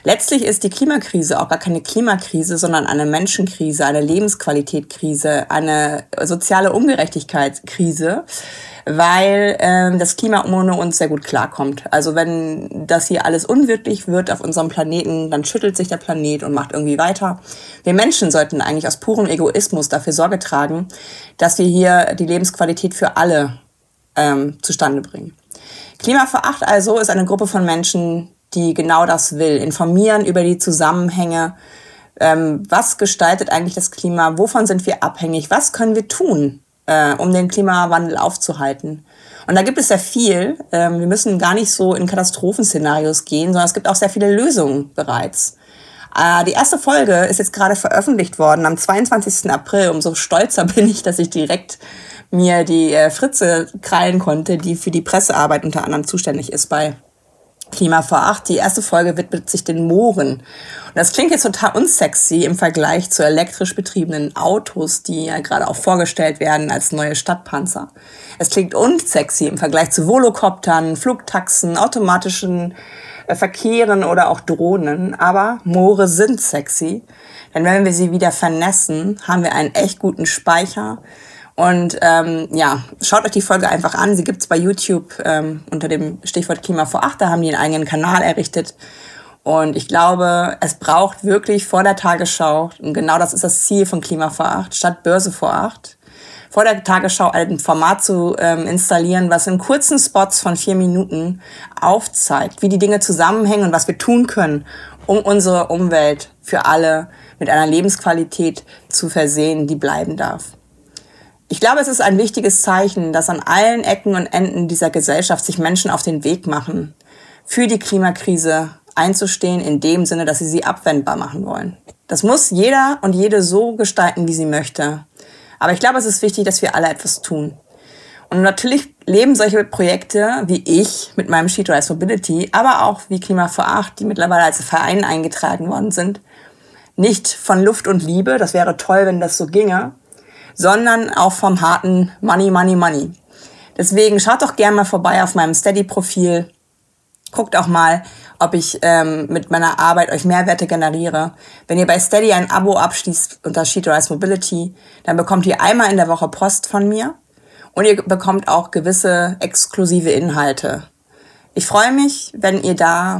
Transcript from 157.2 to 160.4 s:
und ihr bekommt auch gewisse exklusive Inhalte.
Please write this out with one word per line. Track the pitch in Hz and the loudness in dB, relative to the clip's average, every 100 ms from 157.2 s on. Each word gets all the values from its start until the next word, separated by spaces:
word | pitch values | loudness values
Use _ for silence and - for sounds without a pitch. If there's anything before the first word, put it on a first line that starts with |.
| _ _ _ - - | _ _ _ -20 -8
und | - 214 | 2 4
ihr | 202 | 4
bekommt | - 185 190 190 - | 0 -2 0 -2 2
auch | 165 175 | 0 0
gewisse | 170 165 185 190 175 175 180 | -2 0 0 2 2 0 -4
exklusive | 175 - - - 180 175 165 | -4 -2 -2 0 0 2 2
Inhalte. | - 170 147 | 0 0 0